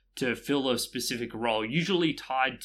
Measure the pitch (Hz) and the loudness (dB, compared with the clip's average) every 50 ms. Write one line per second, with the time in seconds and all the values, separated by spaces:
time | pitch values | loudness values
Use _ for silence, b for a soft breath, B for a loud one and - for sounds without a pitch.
0 | B _ _ - 135 123 117 113 - - 143 143 131 131 123 120 - - - 127 | B _ _ -2 0 0 0 -2 0 0 0 2 4 2 2 0 0 -4 -6 -6
1 | 113 - 123 113 120 113 - 107 117 117 110 110 107 107 135 165 165 185 196 170 | -4 -4 -4 -4 -6 -6 -4 -2 0 2 2 2 0 0 0 0 2 2 2 2
2 | 170 160 147 - - - 135 131 131 131 123 117 | 2 2 0 -2 -6 -4 0 0 0 0 0 -4